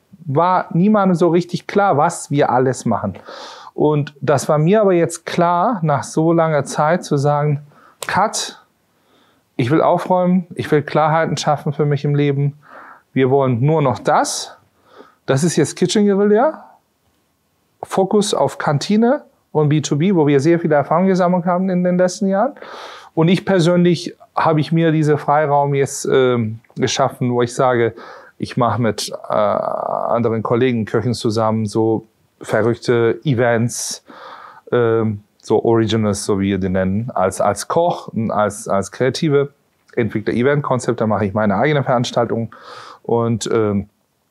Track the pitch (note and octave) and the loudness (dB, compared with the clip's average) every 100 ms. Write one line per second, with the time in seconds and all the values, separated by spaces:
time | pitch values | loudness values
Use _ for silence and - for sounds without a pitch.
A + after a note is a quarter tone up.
0 | _ - - C3+ F3 F#3 - E3 G3+ G#3+ | _ -16 -4 2 2 2 0 0 2 4
1 | F#3+ E3+ F3 F3 F3 D#3+ - G3+ G3 C#3+ | 2 2 2 2 0 -6 -2 0 2 2
2 | E3 E3+ - C#3+ C#3 A#2+ C3 B2 B2 G2+ | 2 -2 -4 0 2 2 2 0 -2 -2
3 | G2+ G2 - - - - - - D3+ D3 | -4 -8 -16 -18 -18 -20 -12 -2 0 0
4 | C#3+ - D3 C3+ - D3+ D#3 G#3+ G3+ F3 | -2 -6 -2 0 2 2 4 4 4 2
5 | E3 - - - F3 F3 G3+ A3 D#3+ C#3 | 0 -4 -6 0 0 2 0 0 -2 -2
6 | - - D#3+ E3+ D#3+ D3+ C3+ - D3+ F3+ | -2 -2 2 2 2 0 -2 -2 0 0
7 | - C#3+ C#3+ D3 D3+ C#3+ - - - - | -2 0 0 0 0 -2 -6 -20 -20 -14
8 | - - G#3+ - - - _ _ _ _ | -4 0 0 -2 -8 -12 _ _ _ _
9 | _ _ _ _ _ - A#2+ D#3 C#3 E3+ | _ _ _ _ _ -4 0 2 2 0
10 | - F3+ F3+ F#3 E3+ - - D3+ C#3+ D#3 | 0 0 2 0 -2 -8 -2 0 0 0
11 | D#3 D#3+ D#3+ D3+ - C#3+ D#3+ C#3+ D3 C#3+ | 2 0 0 -2 -2 -2 -2 -2 -2 0
12 | D3 C#3+ C#3+ C#3 C#3+ - - - - - | 0 0 2 0 -2 -4 -20 -20 -20 -20
13 | _ B2+ C3 C#3 C3+ A#2 C#3+ D#3+ C#3 A#2 | _ 0 2 2 2 2 2 2 0 0
14 | - E3+ C#4 - - - _ _ _ - | 0 0 0 -6 -12 -18 _ _ _ -20
15 | - _ - C3+ E3+ E3+ C#3+ - F#3 A3 | -20 _ -2 0 0 0 0 0 0 2
16 | G3+ G3 G#3 G#3 D4+ - - _ _ _ | 2 2 4 4 2 -2 -16 _ _ _
17 | _ _ _ _ _ _ _ - - - | _ _ _ _ _ _ _ -18 -4 -2
18 | F#3+ G#3 G3+ - C#3 - - D3 - G#3 | 2 2 0 0 -2 -2 -2 -2 0 2
19 | A#3 C#4+ - _ _ D3+ D3 D3+ C#3+ D3 | 2 0 -4 _ _ 0 2 0 0 0
20 | F3+ F3+ D3 C#3+ D3 E3+ E3+ D3 C#3 D#3+ | 2 4 4 4 4 2 2 2 2 2
21 | F#3+ F#3 F3+ F3+ E3+ F3+ F#3+ F3+ F3+ F3+ | 2 2 2 0 0 -2 0 0 0 2
22 | F3+ - G3 F#3+ C4+ - - - - - | 0 0 -2 0 -2 -4 -18 -18 -18 -20
23 | - - E3 F#3+ - F#3+ E3 F3 F3 E3 | -8 0 2 2 2 2 2 4 2 0
24 | - - - - D#3 D#3 C#3 E3 E3 D#3 | -4 -14 -8 -2 0 0 0 2 2 2
25 | D3+ D3 - D3 D3+ C#3+ C#3+ C#3 C3+ - | 2 0 2 0 2 2 2 0 -2 -4
26 | - C3+ B2+ B2 A2 A2+ _ - A#2 - | 0 2 4 2 -2 -6 _ -6 -4 0
27 | C3 - B2 A#2+ A#2+ - C3 A#2+ A2+ - | -2 -2 -2 0 -2 0 0 2 0 -2
28 | - - - - - - A#2 A2 A#2 G#2 | -20 -20 -18 -12 -6 -2 0 0 0 -2
29 | - - - - G2+ - - - - G1+ | -6 -10 -4 0 0 0 -2 -4 -4 -4
30 | - A#2 A#2 A2+ G#2 A#2+ C3 A#2+ G#2 A#2 | -2 0 0 -2 0 0 2 0 -2 -2
31 | A2+ A2+ A#2+ A2 A2 A2 G#2+ A2+ A2 A2 | -2 -2 -2 0 0 -2 -2 0 0 0
32 | - _ _ - - A2+ G#2+ A2+ - A#2+ | -4 _ _ -16 -4 0 0 -2 0 2
33 | A#2 A2+ D#3+ A#2 B2 A#2 A#2+ - - - | 2 0 -2 0 2 2 0 -4 -10 -12
34 | - - - - - - - B2 A#2 A2+ | -16 -20 -20 -20 -20 -18 -4 0 0 0
35 | A2 G#2 _ _ - A2 A2+ A2+ A2 A2 | -2 -4 _ _ -2 0 2 2 2 0
36 | G#2+ F#2+ - G2+ G2 G2 F#2+ F#2 F#2 G2+ | 0 -2 -2 -2 0 -2 -2 -2 -2 -2
37 | A#2+ - F#2+ - G#2 G2+ - E3 E3+ F3 | -4 -2 -2 0 -2 -2 -2 -2 -2 -4
38 | - - A2+ G2+ G#2 G2 - G2 G2+ - | -8 -6 -4 -2 -2 -4 -4 -4 -4 -2
39 | B2+ C3 D#3+ C#3+ C#3 _ _ _ _ - | -2 0 0 0 -2 _ _ _ _ -4
40 | A2 A2+ G#2 A2+ B2+ D3 C#3+ B2+ - A#2 | -2 -2 -4 0 0 0 0 -2 -2 -2
41 | A2 G#2 G#2 G#2 G#2+ F#2+ C#3+ D3 C3 B2 | 0 0 -2 0 0 0 0 0 0 0
42 | B2 - A#2 A2+ A2+ - - - - - | 0 -2 -2 -2 -6 -12 -20 -20 -20 -14
43 | - A#2 A#2 A2+ - A2+ G#2+ G2+ G2 _ | -4 -2 0 -2 -2 0 0 -2 -4 _
44 | _ _ _ | _ _ _